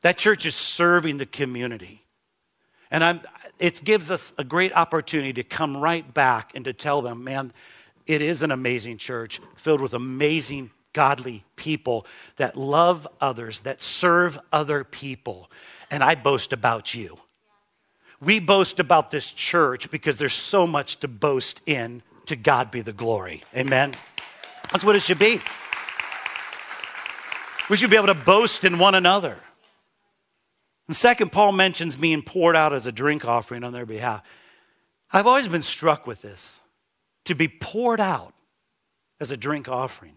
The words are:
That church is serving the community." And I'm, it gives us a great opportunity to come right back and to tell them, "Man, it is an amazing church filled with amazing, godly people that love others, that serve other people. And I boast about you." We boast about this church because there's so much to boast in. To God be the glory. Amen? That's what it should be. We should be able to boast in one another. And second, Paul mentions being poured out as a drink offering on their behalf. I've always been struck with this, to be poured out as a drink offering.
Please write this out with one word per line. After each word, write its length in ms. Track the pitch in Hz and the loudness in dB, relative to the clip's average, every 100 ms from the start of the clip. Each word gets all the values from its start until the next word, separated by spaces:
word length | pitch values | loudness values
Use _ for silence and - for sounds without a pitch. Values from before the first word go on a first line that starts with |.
That 160 | 170 180 | 2 2
church 280 | 214 208 165 | 2 2 0
is 100 | - | -2
serving 600 | - - 175 175 160 143 | -4 2 4 4 2 -6
the 80 | 135 | -8
community." 800 | - 135 123 123 117 - 110 _ _ _ _ _ _ _ _ _ | -6 -6 -4 -6 -8 -14 -20 _ _ _ _ _ _ _ _ _
And 120 | 151 | 2
I'm, 180 | 165 170 - - - _ | 2 0 -8 -20 -20 _
it 240 | 175 170 | -2 -2
gives 260 | 147 214 156 | 0 0 2
us 240 | 185 - - | -6 -6 -8
a 40 | |
great 300 | 135 160 185 | -4 0 2
opportunity 580 | 175 165 160 - 160 135 | 2 0 0 -2 -4 -4
to 100 | 127 | -6
come 340 | 123 - 156 139 | -8 -4 -4 0
right 340 | 151 170 151 | -2 -2 -4
back 420 | 139 135 117 - - | 2 2 2 -4 -12
and 100 | 131 | -10
to 80 | |
tell 300 | 123 147 143 | -8 -2 -2
them, 200 | 120 117 | -2 -10
"Man, 300 | 127 135 135 _ - - _ _ - | -10 -8 -10 _ -20 -20 _ _ -2
it 160 | 156 | 0
is 180 | 151 165 | 0 -2
an 80 | 151 | -2
amazing 480 | 131 127 123 110 110 | -2 -2 -4 -6 -14
church 420 | - 123 113 - - _ | -10 -10 -10 -14 -18 _
filled 220 | - 151 | 0 0
with 140 | 131 | 0
amazing, 760 | 120 127 131 147 160 139 143 123 _ _ | -6 -8 -2 0 0 -4 -6 -12 _ _
godly 520 | - 139 139 127 110 _ - | 0 2 2 -6 -14 _ -12
people 520 | - 156 - 117 - - - _ | -6 -4 -2 -4 -6 -20 -20 _
that 200 | 139 - | -4 -4
love 500 | 135 147 175 175 151 _ | 0 4 4 2 -4 _
others, 380 | 139 117 113 110 | -4 -4 -10 -10
that 200 | 113 135 | -10 -8
serve 600 | - - 180 170 175 143 _ | -6 0 4 4 2 -2 _
other 320 | 151 147 147 | -2 0 -4
people. 680 | 127 - 139 127 - 92 - - - - - | -6 -14 -12 -12 -12 -14 -18 -20 -20 -20 -12
And 120 | 143 | 0
I 120 | 135 160 | 2 4
boast 360 | 123 139 - | 4 2 0
about 440 | 123 120 113 - 120 | 0 0 0 -4 -10
you." 240 | 98 80 _ _ _ _ _ _ _ _ _ _ | -12 -16 _ _ _ _ _ _ _ _ _ _
We 180 | 139 214 | 0 2
boast 400 | 170 196 185 - | 6 6 6 0
about 320 | 151 170 147 | 4 4 4
this 200 | 151 - | -4 -6
church 580 | - - 175 147 123 - | -8 0 2 2 0 -8
because 260 | 113 - 127 | -6 -4 -2
there's 160 | 147 | -2
so 340 | - - 202 170 | -2 0 2 2
much 300 | 151 139 - | 0 -4 -8
to 100 | 143 | -10
boast 540 | 113 151 135 - - - | -4 -2 0 -2 -8 -4
in. 380 | 143 117 120 _ _ - | -4 -4 -12 _ _ -10
To 100 | 139 | 0
God 340 | 110 131 123 | 4 4 2
be 120 | 120 | -6
the 120 | 113 | -10
glory. 500 | 104 113 110 92 80 - 123 | -6 -2 -2 -4 -14 -12 -6
Amen? 400 | 131 131 139 123 - - - - - - - | 0 2 2 -2 -16 -18 -18 -20 -20 -16 -2
That's 140 | 190 196 | 0 4
what 100 | 208 | 4
it 60 | |
should 160 | - 175 | 4 4
be. 240 | 208 220 - - - - - - - - - - - - - - - - - - - - - - - | 4 2 -4 -14 -12 -10 -10 -12 -12 -10 -12 -12 -12 -14 -16 -16 -14 -14 -14 -14 -12 -12 -12 -12 0
We 40 | 202 | 2
should 140 | 226 | 6
be 60 | 220 | 6
able 100 | 196 | 6
to 60 | |
boast 500 | 180 127 196 226 - 185 | 2 6 6 6 2 0
in 120 | 175 | 4
one 160 | 190 | 4
another. 420 | 190 180 196 170 101 - _ _ _ _ _ _ _ _ _ _ _ _ _ _ | 6 4 4 0 -8 -18 _ _ _ _ _ _ _ _ _ _ _ _ _ _
And 80 | 156 | 4
second, 360 | 240 240 202 | 4 4 0
Paul 220 | 185 208 | 4 4
mentions 420 | 190 190 165 170 131 | 4 2 2 -6 -2
being 260 | 165 156 | 0 0
poured 340 | 147 - 170 165 | -2 2 4 6
out 160 | 156 | 4
as 140 | 139 117 | 0 -6
a 60 | |
drink 340 | 113 139 151 117 | -2 -2 -2 0
offering 380 | 117 110 120 | -2 -2 -10
on 100 | 123 | -10
their 140 | 123 120 | -10 -10
behalf. 340 | 107 120 107 _ - _ _ _ _ _ _ _ | -6 -6 -6 _ -20 _ _ _ _ _ _ _
I've 140 | 185 208 | 2 4
always 220 | 262 240 | 2 2
been 160 | 170 | -4
struck 420 | 147 - 160 147 - | -4 -2 0 0 -4
with 160 | 110 | -14
this, 400 | 104 98 - - _ _ _ _ _ _ - | -14 -12 -10 -12 _ _ _ _ _ _ -6
to 80 | |
be 140 | 151 160 | -2 -2
poured 520 | - - 214 240 226 | -4 -10 -2 0 2
out 360 | 196 143 - _ _ _ _ _ _ _ _ _ | 0 -2 -8 _ _ _ _ _ _ _ _ _
as 120 | 127 | -10
a 60 | 131 | -8
drink 300 | 110 147 127 | -6 -6 -6
offering. 460 | 127 127 - 82 | -6 -6 -10 -20